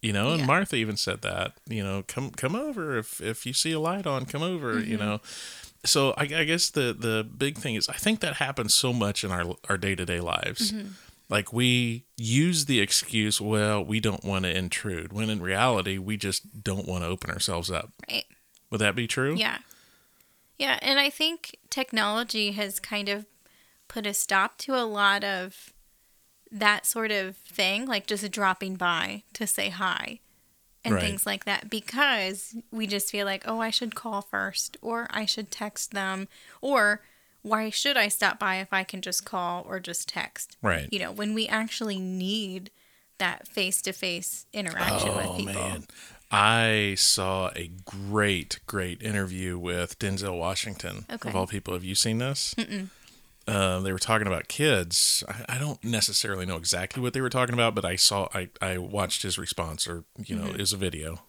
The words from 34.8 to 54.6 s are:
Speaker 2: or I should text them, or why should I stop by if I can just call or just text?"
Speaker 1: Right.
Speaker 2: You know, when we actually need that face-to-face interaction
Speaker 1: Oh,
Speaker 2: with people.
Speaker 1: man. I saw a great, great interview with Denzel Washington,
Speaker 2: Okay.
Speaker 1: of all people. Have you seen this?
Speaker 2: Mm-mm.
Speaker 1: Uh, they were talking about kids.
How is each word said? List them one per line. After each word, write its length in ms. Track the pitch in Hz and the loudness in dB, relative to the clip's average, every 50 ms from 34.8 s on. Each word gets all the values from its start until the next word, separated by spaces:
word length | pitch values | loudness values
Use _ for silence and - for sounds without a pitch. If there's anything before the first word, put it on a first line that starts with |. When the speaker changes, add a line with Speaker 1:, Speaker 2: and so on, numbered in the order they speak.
| - | -6
Speaker 2:
or 240 | 220 233 233 233 - | -4 -4 -4 -4 -4
I 140 | - - 214 | -4 -4 0
should 260 | 208 - - 214 - | 0 -2 -2 -2 -8
text 420 | - - 220 208 - - - - - | -6 -6 -6 -6 -6 -6 -8 -6 -4
them, 360 | 202 196 190 190 190 190 190 - - - - - - | -4 -2 -2 -2 -4 -6 -8 -12 -20 -20 -20 -20 -8
or 420 | - 262 285 254 214 208 208 208 - _ _ _ _ _ _ _ | -2 2 4 6 6 4 4 0 -4 _ _ _ _ _ _ _
why 300 | _ 208 220 220 220 220 | _ 0 0 0 0 0
should 260 | 208 - - 285 285 | -2 0 0 2 4
I 120 | 262 214 208 | 4 4 4
stop 300 | 202 - - 196 - - | 2 2 2 2 2 2
by 180 | 202 196 185 | 0 0 0
if 160 | 185 190 190 - | -2 -2 0 0
I 120 | 190 190 | 0 0
can 160 | - - 190 | 0 -6 -8
just 240 | 185 185 180 - - | -6 -2 -4 -4 -4
call 400 | - - 190 180 175 175 175 180 | -2 -4 -2 -2 0 -2 -4 -6
or 140 | 180 190 190 | -6 -8 -8
just 280 | 185 - 170 - - - | -6 -6 -6 -6 -6 -4
text?" 480 | - 180 - - _ - - - - _ - | -4 -4 -4 -4 _ -10 -12 -12 -12 _ 2
Speaker 1:
Right. 260 | 107 90 82 71 - - | 4 4 4 2 -2 -2
Speaker 2:
You 60 | 196 | -2
know, 120 | 180 - - | -2 -4 -4
when 220 | 208 208 214 214 | -4 -2 -2 0
we 140 | 220 220 - | 0 0 0
actually 500 | 208 220 220 226 - - 233 220 202 190 | 0 0 0 -2 -4 -4 -4 -4 -2 -2
need 720 | 190 185 185 185 185 185 202 220 214 190 185 190 180 196 _ _ _ _ _ _ _ _ _ _ | -4 -4 -2 -2 0 0 0 -2 -2 -4 -6 -8 -10 -12 _ _ _ _ _ _ _ _ _ _
that 300 | 196 180 - - - - | -2 -2 -2 -2 -10 -10
face-to-face 960 | - - 196 185 196 - - 196 190 - - 185 175 175 180 - - - - _ - | -4 -2 -2 0 0 -2 -2 -2 -6 -4 -4 -4 -4 -4 -4 -6 -8 -8 -12 _ -8
interaction 560 | 214 202 175 - - - - 107 104 - 101 | -6 -6 -4 -2 0 0 2 2 2 0 0
Speaker 1:
Oh, 60 | 101 | 0
Speaker 2:
with 200 | 101 95 92 90 90 98 | 0 -2 -2 -2 -4 -4
people. 80 | 98 98 113 62 62 | -4 -2 -4 -4 -4
Speaker 1:
man. 160 | - 90 - - - - - - - - _ _ - | -4 -6 -10 -14 -18 -20 -20 -20 -20 -20 _ _ 4
I 600 | 104 104 107 113 117 113 113 110 107 104 101 98 | 6 8 8 8 8 6 6 6 4 4 2 4
saw 540 | 95 - - - - 95 92 95 95 92 90 - | 4 4 4 4 4 2 2 2 2 0 -2 -2
a 160 | - 87 85 87 92 92 | -6 -8 -8 -10 -14 -14
great, 760 | - - 98 98 98 101 107 104 101 98 90 76 - - - - | -14 -12 -10 -8 0 2 4 6 6 4 2 0 -4 -8 -10 -8
great 360 | - - 101 92 90 87 - - | -6 -4 -2 -2 -2 -4 -4 -4
interview 560 | 107 104 101 98 92 92 92 92 90 90 87 | -2 0 0 0 0 -2 -4 -4 -4 -4 -2
with 400 | 87 87 87 87 87 85 - _ | -2 -2 0 0 0 -2 -4 _
Denzel 400 | - 101 98 95 98 98 90 87 | -2 -2 -2 0 -2 -4 -2 -2
Washington, 640 | 82 87 95 95 - 113 98 - - 87 95 - 95 - - | 0 0 0 -2 -4 -4 -6 -8 -8 -8 -8 -8 -10 -10 -12
Speaker 2:
Okay. 160 | 226 - 220 | -8 -8 -2
Speaker 1:
of 80 | - | 0
all 100 | 92 95 | 0 0
people. 280 | 92 - 101 - - 92 | 0 -2 -6 -6 -4 -6
Have 100 | 90 90 | -6 -4
you 100 | 92 95 | -2 0
seen 240 | - - 117 110 113 | 2 2 2 2 0
this? 360 | 123 131 139 - - - - | 0 -2 -2 -2 -2 -4 -2
Speaker 2:
Mm-mm. 320 | - 226 - - 202 190 185 - - - - - - - _ _ _ - | -4 -6 -4 -4 -6 -6 -8 -12 -18 -20 -20 -20 -20 -20 _ _ _ -6
Speaker 1:
Uh, 340 | - 110 101 98 95 92 92 | -2 2 2 2 2 2 0
they 120 | 95 98 95 | 0 0 -2
were 60 | 92 | -2
talking 280 | - - 113 110 107 | 0 2 2 2 4
about 220 | 101 92 82 82 - | 2 0 0 -2 -6
kids. 720 | - - | -4 0